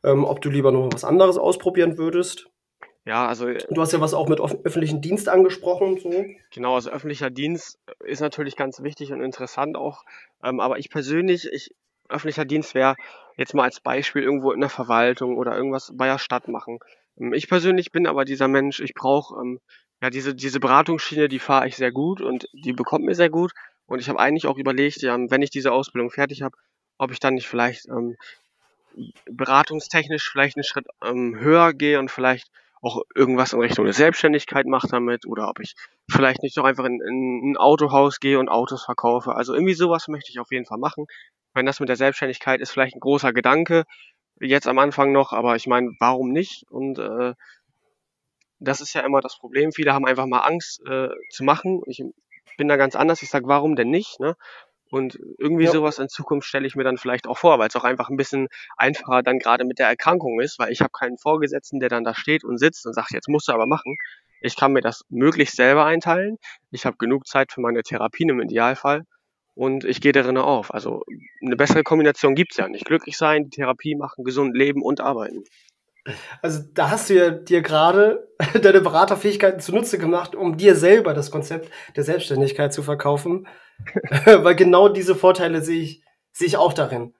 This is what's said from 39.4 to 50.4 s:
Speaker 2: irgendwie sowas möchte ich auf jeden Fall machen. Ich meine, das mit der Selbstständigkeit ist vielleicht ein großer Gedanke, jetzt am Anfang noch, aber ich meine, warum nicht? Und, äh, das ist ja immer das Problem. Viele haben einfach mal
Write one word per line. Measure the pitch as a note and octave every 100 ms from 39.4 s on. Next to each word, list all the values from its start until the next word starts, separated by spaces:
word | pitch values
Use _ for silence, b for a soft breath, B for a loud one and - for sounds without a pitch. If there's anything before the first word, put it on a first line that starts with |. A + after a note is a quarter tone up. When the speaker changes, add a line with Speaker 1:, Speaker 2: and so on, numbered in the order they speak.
| B2
Speaker 2:
irgendwie | C#3+ F#3
sowas | E3 F3 E3 -
möchte | D3+ -
ich | B2
auf | A#2
jeden | C3 A#2+
Fall | A2+
machen. | D3 - D3+
Ich | - - _ _
meine, | C3 C3
das | C3+
mit | C3
der | B2
Selbstständigkeit | C3+ - C3+ B2+ - C3
ist | C3
vielleicht | - C3 B2+
ein |
großer | C3 C#3+ C3+
Gedanke, | A#2+ B2 D3 E3+ E3 D#3+ b b b _ _
jetzt | C3 C#3 B2+
am | C3
Anfang | C#3+ C#3+ C#3
noch, | C#3 C3+
aber | A2 A#2+ A2+
ich | C3
meine, | B2 B2 A2
warum | A#2+ B2+ B2+
nicht? | D3 F#3+ - _
Und, | B2 C3+ B2+
äh, | G#2 A2+ B2 B2 b b b _ _ _ _ _ _ _ _ _
das | C3+ C#3
ist | D3
ja | D#3
immer | C3+ C#3
das | B2+ -
Problem. | B2+ C3 D#3
Viele | D#3 D3
haben | C#3 C3
einfach | C3 C3
mal | B2